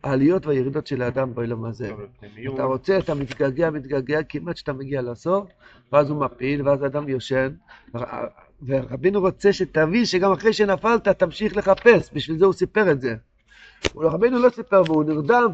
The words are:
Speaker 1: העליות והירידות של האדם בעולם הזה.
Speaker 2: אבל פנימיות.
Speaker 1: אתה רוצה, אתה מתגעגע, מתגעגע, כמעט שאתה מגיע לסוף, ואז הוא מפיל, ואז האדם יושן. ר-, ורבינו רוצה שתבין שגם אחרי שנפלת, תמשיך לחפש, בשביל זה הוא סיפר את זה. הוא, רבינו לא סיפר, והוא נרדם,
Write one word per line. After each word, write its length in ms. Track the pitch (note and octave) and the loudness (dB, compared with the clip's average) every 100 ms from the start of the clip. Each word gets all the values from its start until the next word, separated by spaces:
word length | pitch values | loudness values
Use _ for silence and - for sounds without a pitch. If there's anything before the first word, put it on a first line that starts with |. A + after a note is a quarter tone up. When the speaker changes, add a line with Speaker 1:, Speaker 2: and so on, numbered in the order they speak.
Speaker 1:
העליות 420 | C#3 C3+ C#3 F#3 D3+ | -2 2 4 2 0
והירידות 420 | C#3 B2+ D3+ - | 0 0 -4 -6
של 140 | C3 | -4
האדם 320 | B2 B2+ C3 | -2 -2 -4
בעולם 320 | A#2+ A#2 A#2 A2+ | -4 -6 -6 -8
הזה. 260 | A2 A2 | -8 -10
Speaker 2:
אבל 120 | G#2 G2+ _ | -10 -16 _
פנימיות. 360 | G#2 G#2 B2+ C3+ | -20 -12 -10 -4
Speaker 1:
אתה 80 | |
רוצה, 340 | C3 C3 - F#3+ | -4 -4 0 0
אתה 160 | E3+ | 0
מתגעגע, 560 | D3 C3+ - C#3 C3 E3 | -6 -6 -2 -4 0 -2
מתגעגע, 540 | D3+ C3 C#3 B2 D3+ | -2 -6 -6 -2 -4
כמעט 340 | D3 D3 E3 E3 | -4 -10 -10 -10
שאתה 160 | - | -10
מגיע 280 | C3+ C3+ C#3 | -10 -6 -6
לסוף, 460 | B2 A#2+ D#3+ G3 G3 _ - - _ | -6 -8 -2 -2 -4 _ -20 -20 _
ואז 180 | C#3+ C#3+ | 2 2
הוא 100 | D3+ C3 | 0 -4
מפיל, 420 | - B2+ C#3+ C#3 | -4 -4 -2 0
ואז 160 | C#3+ | 0
האדם 260 | C#3 C#3 D3 | 0 -4 -4
יושן. 400 | C3 - C3 C3+ D#3 _ - _ A#2 | -6 -2 -2 -2 -6 _ -20 _ -10
ר-, 40 | A#2+ A#2+ A#2 _ _ _ C3 | -8 -8 -10 _ _ _ -4
ורבינו 540 | C3+ A#2+ B2+ E3 G3+ | -4 -2 -2 0 2
רוצה 340 | F#3 - G3+ | 0 2 0
שתבין 520 | G3 F3+ D#3 D#3 G#3+ A3 | 2 0 0 2 2 0
שגם 260 | F#3+ G3 | 2 2
אחרי 220 | F3+ A3 | 2 2
שנפלת, 540 | G#3+ G#3 F#3+ G#3+ A#3 - | 2 0 2 2 0 2
תמשיך 500 | F#3 F3 - G#3+ G#3+ | 2 0 0 -4 -2
לחפש, 520 | F#3+ F#3+ A#3 G#3 - | 2 4 6 6 4
בשביל 240 | D3 C#3+ D#3+ | -8 -6 2
זה 80 | F#3+ | 2
הוא 80 | |
סיפר 380 | F3+ - G#3+ G3+ | 2 -2 0 2
את 100 | C#3+ | 2
זה. 140 | B2+ A2 _ _ _ - - _ - | -2 -6 _ _ _ -20 -20 _ -8
הוא, 120 | - D#3+ | -2 -2
רבינו 340 | E3 A#3 B3 | 2 2 4
לא 100 | B3 | 2
סיפר, 340 | A#3+ - G3 E3 | 2 2 4 4
והוא 180 | D#3 | 2
נרדם, 440 | D3+ D3+ D3 A#3+ A#3 | 0 -2 2 4 4